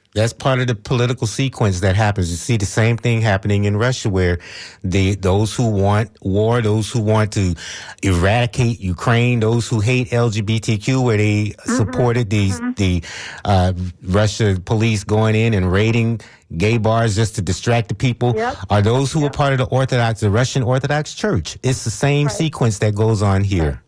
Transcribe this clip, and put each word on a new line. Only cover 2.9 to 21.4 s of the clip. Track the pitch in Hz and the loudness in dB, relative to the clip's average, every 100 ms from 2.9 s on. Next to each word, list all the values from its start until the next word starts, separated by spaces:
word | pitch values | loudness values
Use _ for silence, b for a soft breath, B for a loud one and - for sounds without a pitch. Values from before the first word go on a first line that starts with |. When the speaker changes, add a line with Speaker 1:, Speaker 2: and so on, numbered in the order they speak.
| 117 | 2
Speaker 1:
thing | 123 117 | 0 0
happening | 113 98 101 101 101 | 0 0 0 0 0
in | 104 | 0
Russia, | 123 131 113 | 0 -2 -2
where | 95 90 87 B B B B | 0 0 0 B B B B
the, | 95 95 95 101 | -2 0 0 0
those | 92 98 107 | 0 2 0
who | - 117 | 0 0
want | 101 98 104 110 - | 2 2 2 -2 -4
war, | 98 98 107 120 | -2 0 2 2
those | 107 110 104 | 2 0 0
who | 120 | -2
want | 107 110 107 | 0 2 2
to | 107 92 82 B B B B | 0 0 -2 B B B B
eradicate | 98 87 95 117 123 - 120 113 | 0 2 2 2 0 0 -2 0
Ukraine, | 95 85 - 117 120 120 | -4 -2 0 2 2 2
those | 110 120 110 | 2 0 0
who | 117 | 0
hate | 104 127 117 | 2 0 0
L | 120 120 | 0 0
G | 104 | 0
B | 101 113 | -2 -2
T | 113 107 | 0 -2
Q, | - 131 | 0 0
where | 123 104 | 2 2
they | 107 104 104 | 2 2 -2
Speaker 2:
Mm-hmm. | - - 247 | -6 -2 0
Speaker 1:
supported | 107 - 123 120 110 | 0 0 0 0 0
the, | 104 98 | 0 0
Speaker 2:
Mm-hmm. | 95 - - | 0 -4 -2
Speaker 1:
the, | 95 87 B B B B | 0 0 B B B B
uh, | - 95 90 90 90 - | 0 2 2 0 -6 -8
Russia | 95 98 107 - 107 92 | -2 2 2 2 0 0
police | 90 113 113 107 | 0 0 0 0
going | - 107 110 | 0 0 2
in | 110 113 | 2 2
and | 104 90 | 2 2
raiding | 95 110 117 113 110 B B _ 82 | 2 2 2 0 -2 B B _ -2
gay | 104 117 | 0 2
bars | 110 113 117 | 2 2 2
just | 101 113 | 2 -2
to | - | -2
distract | 90 90 - 120 113 | -4 -4 0 0 0
the | |
people, | 104 131 113 123 110 | -2 -2 0 0 0
Speaker 2:
Yep. | 240 - 98 | -2 -6 -2
Speaker 1:
are | 104 | 2
those | 104 123 135 | 2 2 0
who | 160 | 0
are | |
Speaker 2:
Yep. | 143 | -2
Speaker 1:
part | - 143 | 0 0
of | 135 | 2
the | 127 | 0
Orthodox, | 127 131 127 113 110 | 0 0 0 0 0
the | 107 | 0
Russian | 104 127 139 | 2 0 0
Orthodox | 117 131 139 147 151 | 0 0 0 -2 -4
Church. | - 214 131 | -4 -2 -2